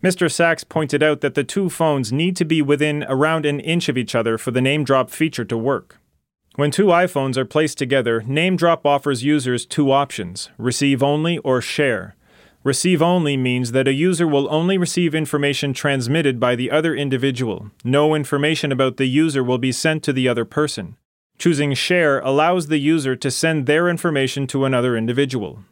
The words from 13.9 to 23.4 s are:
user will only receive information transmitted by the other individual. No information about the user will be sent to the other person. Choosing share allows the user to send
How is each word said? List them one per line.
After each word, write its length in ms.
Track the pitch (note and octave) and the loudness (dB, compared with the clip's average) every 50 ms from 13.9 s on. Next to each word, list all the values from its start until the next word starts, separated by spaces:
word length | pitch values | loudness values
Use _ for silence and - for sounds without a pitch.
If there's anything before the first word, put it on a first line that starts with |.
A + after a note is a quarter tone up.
| C3+ | 2
user 340 | C#3 D#3+ F#3 F#3 D#3 F3 D#3+ | 2 2 0 2 2 0 2
will 200 | D3 C#3 C#3 - | 2 0 0 0
only 260 | D3+ D#3 E3 F3+ G3 | 0 0 0 0 0
receive 380 | F#3+ F3+ E3 - F3+ F3+ E3 C#3+ | 0 0 -2 0 0 0 0 0
information 580 | D#3+ D#3 C#3+ - D3 C#3+ C#3+ C#3+ - - C#3+ | -2 -4 -2 -2 0 0 0 -2 -2 -2 -4
transmitted 680 | C3 - - D3 C#3 C3 A#2+ A#2 C#3 E3 D#3+ C#3 C3 A#2 | -4 -2 -2 -2 -2 0 -2 0 0 2 2 0 0 2
by 160 | B2+ B2 B2 | 0 0 0
the 160 | A#2+ B2+ A#2 | 0 -2 0
other 240 | B2+ D#3 D#3 E3 D3 | 0 0 0 0 -2
individual. 720 | A#2+ C#3+ C#3 C3 B2+ B2 C#3 C3 A#2+ C3 A2+ G2 E2+ G#2+ G#2 _ _ _ | -2 -2 -2 -2 0 0 -2 -2 -2 -4 -4 -4 -6 -10 -16 _ _ _
No 320 | A#2+ C3 C#3+ D3 D#3 D#3 | 0 2 4 4 4 2
information 560 | D3+ C#3+ - - C#3 C#3+ D3+ D#3+ D3 - C#3+ | 0 -2 -2 -2 0 0 0 0 0 -2 -4
about 260 | C3+ B2+ C3+ C3 B2+ - | 0 0 0 0 0 -2
the 80 | C#3 | -2
user 380 | C3 B2+ C#3+ D#3+ E3 C#3 C3+ B2+ | 0 2 2 2 2 2 0 0
will 160 | A#2+ B2+ A#2+ | 0 0 0
be 120 | A#2+ C3 | 0 -2
sent 300 | B2 - - D#3+ D#3 D#3 | -2 0 -2 -2 -2 0
to 100 | - - | -2 -2
the 160 | C#3 C3 B2+ B2+ | -2 0 0 0
other 180 | A#2+ A#2 A2+ | 0 0 -2
person. 500 | - - D3 D3+ D3 - - G2 - - _ _ _ _ _ _ _ _ _ | -4 -2 -2 -2 -2 -4 -8 -12 -12 -16 _ _ _ _ _ _ _ _ _
Choosing 380 | - E3+ E3 C#3 D3 C#3+ C#3 | 0 0 2 2 0 0 0
share 460 | B2+ - - F3+ F3+ E3+ D3+ C#3 C3 | -2 0 0 2 2 4 2 2 0
allows 440 | - C3 C3+ C#3+ D#3 E3+ F3+ F#3 D#3+ | 0 0 2 2 2 2 2 0 -2
the 140 | D3 D#3 D3+ | -2 -2 0
user 360 | C#3 D3 E3 E3 C#3 C3+ C3 | 2 2 0 2 0 -2 -4
to 140 | A#2+ - C#3 | -2 -2 -4
send 380 | B2+ - | -4 0